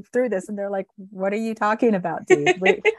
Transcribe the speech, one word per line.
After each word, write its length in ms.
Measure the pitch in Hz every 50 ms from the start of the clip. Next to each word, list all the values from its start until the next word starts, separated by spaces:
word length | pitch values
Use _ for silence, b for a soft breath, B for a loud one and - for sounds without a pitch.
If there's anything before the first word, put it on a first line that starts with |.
| 196 _ -
through 160 | 240 254 247
this." 180 | 208 185 180 -
And 100 | 208 202
they're 120 | 202 202
like, 180 | 202 196 196 - _
"What 380 | - 190 190 208 185 190 196 202
are 20 |
you 180 | 214 226 226 220
talking 420 | 214 214 208 214 226 - 233 220
about, 320 | 185 180 175 160 175 214 -
dude? 340 | 370 - - 359 359 -
We, 200 | 180 370 403 - - 415 440